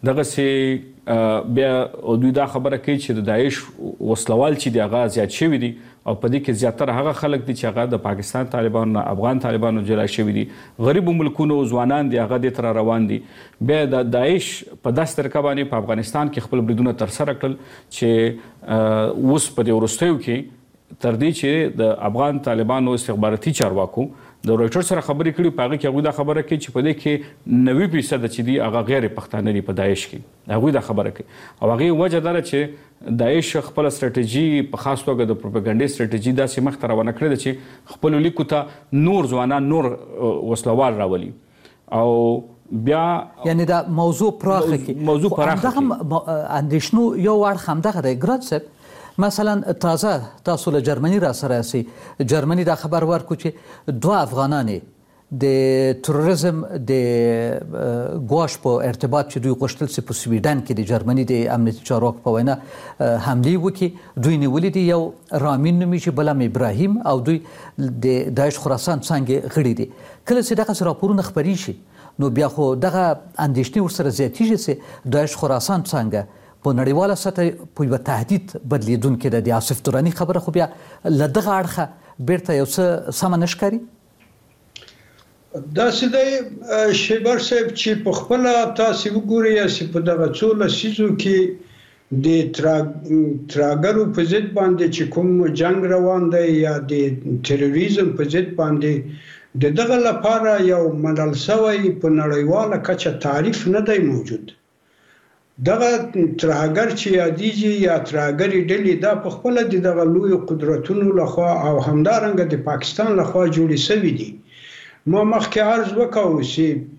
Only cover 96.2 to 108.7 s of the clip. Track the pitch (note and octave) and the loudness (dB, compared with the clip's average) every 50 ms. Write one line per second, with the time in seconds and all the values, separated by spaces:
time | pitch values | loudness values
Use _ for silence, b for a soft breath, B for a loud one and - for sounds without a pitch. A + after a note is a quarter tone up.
96.2 | F3+ E3+ E3 F3 E3+ E3 D#3+ D#3 D#3 D#3 D3+ D3 C#3 C3+ D3 C#3+ C#3+ C#3 C3 C3 | 2 2 2 4 4 4 4 4 2 2 0 -2 -2 -2 0 0 0 0 0 -4
97.2 | - C#3 B2+ B2 - - C#3+ C#3 C#3+ C#3+ C#3 D#3+ F#3+ G#3 G#3 G3+ F#3+ E3 C3 - | -4 -4 -4 -4 0 0 0 2 2 2 2 2 2 2 2 2 2 0 0 -2
98.2 | D3+ C#3+ D3 F3 F3+ E3 E3+ E3+ D#3+ D3+ D3+ C#3+ D3 D3+ D3 C3 B2+ B B B | -2 0 0 -2 -2 -2 -2 -2 0 0 0 0 0 0 0 -2 -4 B B B
99.2 | B B B B B B B C3+ C3+ D3 D3+ F#3 A#3 A#3 B3+ B3 A#3+ A#3 G#3+ - | B B B B B B B 0 0 2 2 2 2 2 2 2 2 2 0 2
100.2 | - G#3 A3+ A3 A3 G#3+ G#3+ G3+ F#3 F#3 F3+ F3 E3+ D#3+ D3 D3+ D3+ D#3 D#3 D3+ | 2 2 2 2 4 2 4 4 4 4 4 4 2 0 0 0 0 0 0 0
101.2 | D#3 D#3 C#3+ C3 - - G#3 A3 A3 G#3+ G#3 G3+ G3+ F#3 F3 - - D#3+ D#3 D3+ | 0 0 -2 -2 -2 0 2 2 4 2 2 2 2 0 0 0 2 2 2 4
102.2 | D3+ D3+ D3 D3 D3 D3+ F3 G#3 A3 G#3+ G3+ F3+ - - F#3 F3+ - E3+ C3+ - | 2 2 0 0 2 2 2 2 2 0 -2 -4 -2 -2 -2 0 0 -4 -4 -2
103.2 | - D3 C#3 D3 D#3+ G#3+ G#3 - - F3+ F#3 G#3+ G#3+ A3 G#3+ G3 F3 C#3+ C3 B2 | -2 -2 0 0 0 0 -2 -2 0 0 2 2 2 2 2 2 2 2 0 0
104.2 | - - A#2 G#2+ G#2 - - _ _ _ _ b b b b b b b b b | -4 -4 -8 -8 -10 -12 -20 _ _ _ _ b b b b b b b b b
105.2 | b b b b b b _ - B2+ D#3+ G3+ A3+ A#3+ A#3+ A#3+ A3 - - - F#3+ | b b b b b b _ -4 0 0 2 2 2 2 2 0 -2 -4 0 0
106.2 | E3+ D#3 - - - D#3+ D3+ C#3+ D#3 D#3 D#3 F#3+ A3+ A3+ A3 G#3 - G3+ F#3+ F3+ | 0 0 0 0 0 0 2 2 0 0 2 2 0 0 -2 -4 0 2 2 2
107.2 | E3+ E3 D#3 D#3 G3+ A3 G#3+ G#3 G#3+ G#3+ G#3 G3+ F#3+ F3+ E3 D3+ C3 - D3 D3+ | 2 2 0 0 -2 -2 0 0 0 0 2 2 2 2 2 2 -2 -2 -2 -2
108.2 | D3 C#3+ C#3+ D3 F#3+ G3 F#3+ F#3 F3 D#3+ | 0 0 0 0 0 2 2 2 2 2